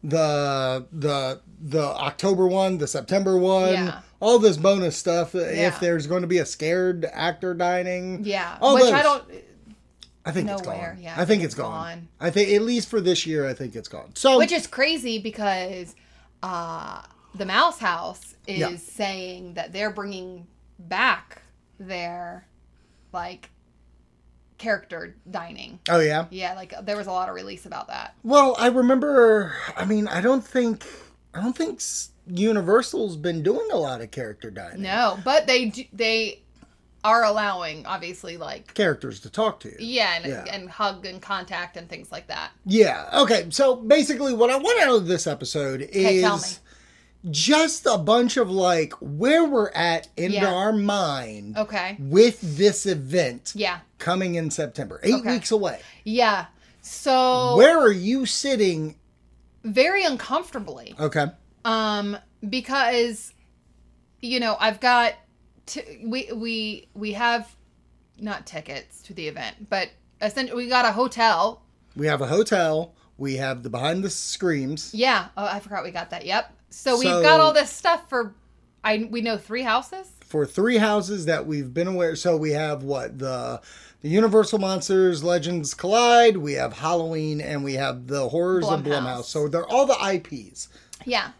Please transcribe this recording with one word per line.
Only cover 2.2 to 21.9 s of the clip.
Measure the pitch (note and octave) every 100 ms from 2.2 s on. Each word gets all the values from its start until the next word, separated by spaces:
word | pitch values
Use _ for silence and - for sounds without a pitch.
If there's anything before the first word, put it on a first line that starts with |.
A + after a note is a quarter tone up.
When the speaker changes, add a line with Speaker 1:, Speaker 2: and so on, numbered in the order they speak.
| F#3+ F#3 F#3
Speaker 1:
one, | F#3 F#3+ F#3
the | D3
September | D#3 A#2+ F#3+ G3 F#3
one. | F#3 F#3+ F#3
Speaker 2:
Yeah. | F#3 F#3 - - _
Speaker 1:
All | G#3 A#3+
this | G#3+ D#3
bonus | F3 G3 F3+ D3+
stuff. | - E3+ E3
uh, | F#3
Speaker 2:
Yeah. | E3 D#3+ F3
Speaker 1:
If | -
there's | F3 E3+ C#3+
going | F3+
to | F3
be | F3+
a | C#3+
scared | - D#3 F3+ F#3 F3+ D#3+
actor | - E3 E3+ F#3
dining. | F3 F3 F3+ F3+ F3+ F#3 F#3
Speaker 2:
Yeah. | G#3 G3 F3 F3
Speaker 1:
All | B3+
Speaker 2:
Which | C4+
Speaker 1:
those. | B3
Speaker 2:
I | A3
don't | G#3 F#3 - F#3 - - - G#3+ _ _ - _
Speaker 1:
I | -
think | E3 G#3
it's | G3
Speaker 2:
Nowhere, | F3+ - E3+
Speaker 1:
gone. | F#3
Speaker 2:
yeah, | E3+ E3
Speaker 1:
I |
think | F3+ G#3
it's | D#3+
gone. | - A#2 A2 E3+ E3+
Speaker 2:
gone. | E3+ _
Speaker 1:
I | E3+
think, | F#3+ G3+
at | G#3
least | A3+ A#3+ -
for | A3+
this | F3+ F3 E3
year, | D#3 C#3
I |
think | B2+ C3 G#2+
it's | -
gone. | - - -
So | C4 C4
Speaker 2:
Which | D#4+
is | E4+ -
crazy | - C#4+ D#4+ A#3+ A3+
because, | G#3+ G#3+ G#3 F#3+ F#3 F#3 F3 - _ _ _ _
uh, | F#3 F3+ E3+ E3 - F#2+ - _ _ G3
the | F#3+
Mouse | G3+ E4 E4+
House | G#3+ E3+ E3+ F3+ - - -
is | F#3+
Speaker 1:
Yeah. | E3+ F3
Speaker 2:
saying | - - G3+ F#3+ F#3 F3+ F3+
that | F3 E3
they're | F#3 G#3
bringing | G3+ G3+ F#3+ F#3 F3+ E3+ _ _ _
back | E3+ F#3 B3 F#3+ - - _ _ _ _
their, | F#3